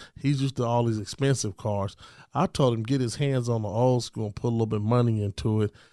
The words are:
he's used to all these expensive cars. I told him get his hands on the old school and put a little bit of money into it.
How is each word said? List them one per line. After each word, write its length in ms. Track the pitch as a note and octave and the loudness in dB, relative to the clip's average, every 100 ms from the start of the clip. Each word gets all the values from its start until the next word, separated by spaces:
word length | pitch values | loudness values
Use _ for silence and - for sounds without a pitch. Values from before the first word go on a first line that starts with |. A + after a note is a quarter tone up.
| - - | -18 -4
he's 220 | C#3 C#3 | -2 0
used 140 | C3+ B2+ | -2 -2
to 80 | A#2 | 0
all 180 | A#2+ | 2
these 140 | A#2 G#2+ | 2 0
expensive 580 | G2 - C#3 A#2+ G#2+ - | -6 -2 0 0 -2 -4
cars. 400 | A2 G2+ G2 - - - - | -4 -2 -4 -8 -20 -20 -6
I 100 | C3+ F#3 | -2 0
told 280 | - C3 | 2 2
him 80 | A2+ | 2
get 180 | A2 C#3 | 0 0
his 160 | A#2+ - | 0 -2
hands 320 | C#3 C3 A#2+ | 0 0 0
on 140 | A#2 | -2
the 60 | G#2+ | -2
old 340 | G#2+ B2+ B2 | 2 2 2
school 220 | - A2+ G#2 | -2 -6 -8
and 100 | - | -4
put 120 | B2 | -2
a 20 | |
little 160 | A2+ A2+ | 0 0
bit 140 | G#2+ | 0
of 20 | |
money 400 | G#2+ B2 A#2+ A2 | 2 4 4 2
into 380 | G2+ - A2+ G#2+ | -2 -2 0 2
it. 100 | G#2 - - | 0 -4 -20